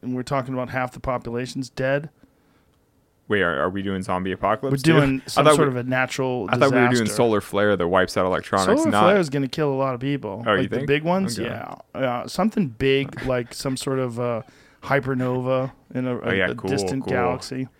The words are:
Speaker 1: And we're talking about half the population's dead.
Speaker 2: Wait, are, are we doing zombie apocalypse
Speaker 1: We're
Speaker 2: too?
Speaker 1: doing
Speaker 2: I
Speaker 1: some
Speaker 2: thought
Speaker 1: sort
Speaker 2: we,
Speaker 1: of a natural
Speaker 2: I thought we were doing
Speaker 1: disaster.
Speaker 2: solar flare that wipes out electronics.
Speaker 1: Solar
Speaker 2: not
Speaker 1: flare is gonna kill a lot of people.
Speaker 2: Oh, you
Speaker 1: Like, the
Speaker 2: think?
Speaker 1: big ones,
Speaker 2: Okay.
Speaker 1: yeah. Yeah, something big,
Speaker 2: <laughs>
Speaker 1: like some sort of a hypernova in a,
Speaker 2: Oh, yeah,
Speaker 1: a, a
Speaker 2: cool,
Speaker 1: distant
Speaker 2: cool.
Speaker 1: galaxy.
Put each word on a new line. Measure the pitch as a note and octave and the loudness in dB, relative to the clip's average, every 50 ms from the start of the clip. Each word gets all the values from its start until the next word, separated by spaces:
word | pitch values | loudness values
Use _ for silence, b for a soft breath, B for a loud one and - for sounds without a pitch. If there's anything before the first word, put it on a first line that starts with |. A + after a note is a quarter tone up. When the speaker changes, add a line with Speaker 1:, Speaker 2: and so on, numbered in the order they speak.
Speaker 1:
And | - B2 B2+ | -6 -6 -6
we're | B2+ B2 | -6 -4
talking | - C#3+ C#3 B2+ B2 C3 | -2 -4 -4 -2 -4 -6
about | B2+ B2+ A#2+ | -6 -6 -4
half | - C3 B2+ B2 | -4 -4 -4 -4
the | - - | -6 -8
population's | - - B2+ B2 - A#2+ A#2 A#2+ B2+ A#2+ - C#3+ C3 B2 | -6 -4 -4 -4 -4 -6 -6 -6 -6 -6 -6 -8 -8 -8
dead. | _ - C3+ C3 C3+ C#3+ D3 D3+ _ b b b b b b b b b b b b b _ _ _ _ _ _ _ _ _ _ | _ -4 -2 0 0 -2 -2 -6 _ b b b b b b b b b b b b b _ _ _ _ _ _ _ _ _ _
Speaker 2:
Wait, | G#2+ G2+ | 0 2
are, | F#2 E2+ E2 C2+ | 2 2 0 0
are | D2+ F#2 | 0 -2
we | F#2 G2 | -2 -4
doing | G2 G2+ G2 F#2+ F#2 | -4 -4 -4 -4 -4
zombie | - F#2+ F2+ F#2 F#2+ F#2 | -2 -4 -4 -2 -4 -6
apocalypse | - - F#2+ G#2+ A2+ - C3+ C3+ C#3 C3 | -2 0 0 0 0 0 -2 -2 2 4
Speaker 1:
We're | D#3+ E3 | 4 6
Speaker 2:
too? | D3+ | 6
Speaker 1:
doing | C#3+ C3+ C3+ C3+ - | 6 4 0 -2 -4
Speaker 2:
I | - | -2
Speaker 1:
some | - - C#3 | 0 4 6
Speaker 2:
thought | D3+ D3+ | 6 6
Speaker 1:
sort | D3 D#3 C#3 | 6 4 2
Speaker 2:
we, | B2+ B2 | 0 -2
Speaker 1:
of | A#2+ | -4
a | B2+ | -2
natural | B2+ B2+ B2+ B2+ - - C3 C3 B2+ B2 G#2 F2+ | 0 0 0 0 -2 -4 -2 -2 -2 -2 -2 -2
Speaker 2:
I | - A#2+ | 2 4
thought | C#3+ C#3 | 4 4
we | C3+ B2 | 6 6
were | A#2+ A#2+ | 4 4
doing | B2+ A#2+ A2 | 4 4 2
Speaker 1:
disaster. | G#2+ - | 0 2
Speaker 2:
solar | - A#2 A#2 G#2+ G2+ | 2 4 4 4 2
flare | - - - G2+ G2+ G#2 G2+ F2+ | 0 0 0 2 4 4 4 2
that | F2 E2+ | 2 2
wipes | F2+ F#2+ F#2 F2 - G2+ | 4 4 2 2 2 0
out | F#2 | 0
electronics. | F#2 F#2 D#2+ - - - F#2+ F#2+ F#2 G#3+ C#4+ | 2 0 -2 -2 0 0 2 4 4 4 2
Speaker 1:
Solar | E4 D#4+ | 2 2
Speaker 2:
not | - G#2 G#2+ | 4 4 6
Speaker 1:
flare | G#2+ G#3 G3+ | 6 6 4
is | F3+ C#3+ | 2 0
gonna | C3+ D3 C#3 B2+ | -2 -2 -4 -4
kill | - - D#3 C#3+ | -2 -2 -2 -2
a | C3+ | 0
lot | C3 C3+ C3+ B2+ | -2 -2 -4 -4
of | A#2+ | -4
people. | C3 C#3 C#3+ C#3 - G#2+ F#2+ G#2 A#2+ | -4 -4 -4 -4 -4 -8 -8 -6 0
Speaker 2:
Oh, | A#2 G#2 | 2 2
you | F#2 - | 2 2
Speaker 1:
Like, | G2 | 0
the | - | -2
Speaker 2:
think? | A#2 C#3 D3 | -4 0 0
Speaker 1:
big | C#3+ D3+ D#3 | 0 0 2
ones, | E3 F3+ F#3+ F#3+ F#3 A#2 - | 0 0 2 0 -2 -2 -4
Speaker 2:
Okay. | - - | -6 -6
Speaker 1:
yeah. | B2+ A#2 - - - - - _ _ | -6 -8 -10 -12 -12 -16 -18 _ _
Yeah, | G2 C3+ B2+ A#2+ B2 - | -4 -4 -2 -2 -4 -6
something | A#2+ - - F3+ A3+ - - F#3+ C3+ | -6 -2 0 0 0 2 0 -2 -2
big, | A2+ - C3+ C3+ C3+ C3+ C#3 C3+ - - | -2 0 2 2 2 2 0 -2 -6 -8
Speaker 2:
<laughs> | - | -4
Speaker 1:
like | C3 B2+ B2 A#2+ A#2+ - | -2 -2 -2 -2 -6 -10
some | - - C#3+ C3 B2+ | -8 -6 -4 -4 -4
sort | - C#3+ C#3 C3 | -4 -4 -2 -2
of | B2+ B2 A#2 A#2 | -2 -4 -4 -4
a | B2 B2 A#2+ A2 G#2+ b b b b b b b - | -4 -4 -4 -6 -8 b b b b b b b -4
hypernova | - C3+ C#3 B2+ C3 C3+ B2+ B2+ B2+ B2+ B2+ B2+ B2+ C3 B2+ C3 C3 - _ _ _ - | 0 0 0 0 0 -2 -2 0 0 -2 -2 -2 0 0 0 -2 -4 -8 _ _ _ -6
in | B2+ B2+ B2+ | -6 -4 -4
a, | B2 A#2 | -4 -4
Speaker 2:
Oh, | - - | -2 -2
yeah, | F#2 G2 F#2+ F2+ | 0 2 2 0
Speaker 1:
a, | |
a | - | -2
Speaker 2:
cool, | B2 - - | -4 -4 -2
Speaker 1:
distant | - G2+ G2 F#2 F2+ - - | -2 0 0 -2 -2 -4 -4
Speaker 2:
cool. | - - | -2 -2
Speaker 1:
galaxy. | - A#2+ B2 B2+ - - - C3 C3 C3 B2+ b b | 0 0 0 -2 -4 -6 -10 -8 -8 -8 -10 b b